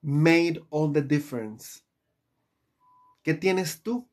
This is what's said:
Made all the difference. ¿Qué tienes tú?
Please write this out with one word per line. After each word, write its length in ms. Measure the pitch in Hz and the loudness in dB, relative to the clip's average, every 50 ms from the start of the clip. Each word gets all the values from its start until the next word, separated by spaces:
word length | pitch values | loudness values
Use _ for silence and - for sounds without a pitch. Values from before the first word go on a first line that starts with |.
| - | -6
Made 560 | 151 143 147 151 165 165 170 170 170 160 156 - _ | -2 0 4 4 6 6 6 4 2 -2 -4 -8 _
all 220 | - 151 156 151 143 | -4 -2 -2 2 0
the 80 | 151 | 0
difference. 840 | 143 135 147 147 147 - 131 120 110 107 107 113 - - - - _ _ _ _ _ _ _ _ _ _ _ _ _ _ _ _ _ _ _ _ _ _ _ _ _ _ _ _ _ | 0 2 0 -2 -2 -4 -8 -10 -8 -10 -12 -14 -18 -20 -20 -20 _ _ _ _ _ _ _ _ _ _ _ _ _ _ _ _ _ _ _ _ _ _ _ _ _ _ _ _ _
¿Qué 120 | - 156 | -2 -2
tienes 500 | 151 165 190 185 185 185 156 - - _ | 0 2 0 0 2 0 -4 -6 -8 _
tú? 240 | 214 240 247 247 _ | -6 -6 -6 -6 _